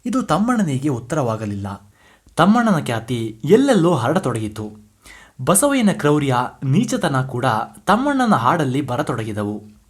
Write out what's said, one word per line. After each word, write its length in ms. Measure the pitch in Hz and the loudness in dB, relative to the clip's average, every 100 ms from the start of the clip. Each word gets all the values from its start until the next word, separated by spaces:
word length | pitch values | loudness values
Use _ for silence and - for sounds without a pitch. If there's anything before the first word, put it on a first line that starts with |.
| - | -2
ಇದು 160 | 254 | -4
ತಮ್ಮಣ್ಣನಿಗೆ 640 | 208 160 226 240 175 131 151 | 0 0 2 0 0 0 -2
ಉತ್ತರವಾಗಲಿಲ್ಲ. 1000 | 120 - 156 123 110 107 101 98 101 _ _ _ _ _ - | -4 -4 -2 -2 -4 -4 -6 -8 -10 _ _ _ _ _ 2
ತಮ್ಮಣ್ಣನ 460 | 175 233 226 170 | 4 4 2 0
ಖ್ಯಾತಿ 560 | 127 113 113 123 113 107 | -2 -6 -4 -6 -6 -6
ಎಲ್ಲೆಲ್ಲೋ 500 | 139 220 277 214 165 | 2 4 4 4 4
ಹರಡತೊಡಗಿತು. 760 | 156 120 160 135 113 107 104 107 - - _ - - - - | 2 0 0 -2 -4 -6 -8 -12 -14 -20 _ -20 -20 -20 -6
ಬಸವಯ್ಯನ 460 | 127 185 285 277 214 | 0 2 2 2 2
ಕ್ರೌರ್ಯ, 440 | 110 147 151 143 123 123 - | 2 2 2 2 0 -2 -6
ನೀಚತನ 600 | 131 147 240 240 180 131 135 | 0 0 0 -2 0 -2 -2
ಕೂಡ 180 | 120 127 110 113 - - | -2 0 -2 -4 -6 0
ತಮ್ಮಣ್ಣನ 480 | 214 285 269 240 | 2 2 0 2
ಹಾಡಲ್ಲಿ 460 | 156 120 165 135 131 | 2 2 0 0 -2
ಬರತೊಡಗಿದವು. 840 | 143 123 151 120 110 104 104 104 - - | -4 -4 -4 -4 -6 -4 -4 -6 -12 -20